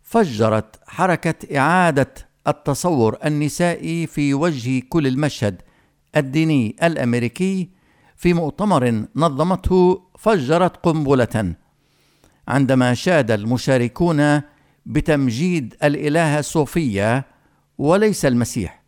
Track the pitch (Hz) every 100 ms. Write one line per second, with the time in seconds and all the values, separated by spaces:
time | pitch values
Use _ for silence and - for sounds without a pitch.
0 | - 233 185 107 110 107 - - - -
1 | 185 165 165 156 - 143 143 180 175 139
2 | 131 - - _ - - - 135 180 151
3 | 110 - 151 151 147 - 175 170 160 165
4 | 160 - 143 139 175 143 120 131 - 170
5 | 139 131 151 - 104 90 - _ _ _
6 | _ 151 135 147 160 147 113 - 170 151
7 | 123 120 117 - 185 190 175 _ _ _
8 | _ _ 175 170 165 - 208 160 123 113
9 | 110 135 165 135 165 185 - 185 180 185
10 | _ _ 214 208 123 165 180 - 175 156
11 | 139 139 117 135 95 82 _ _ _ _
12 | _ _ _ _ - 131 131 131 123 123
13 | 185 170 113 110 107 123 - 127 117 -
14 | 175 151 147 147 143 _ _ _ - 123
15 | 147 147 131 113 180 175 117 - 151 147
16 | 151 156 160 147 143 165 143 175 143 98
17 | 104 123 135 _ _ _ _ - 143 190
18 | 214 180 147 120 117 - 85 -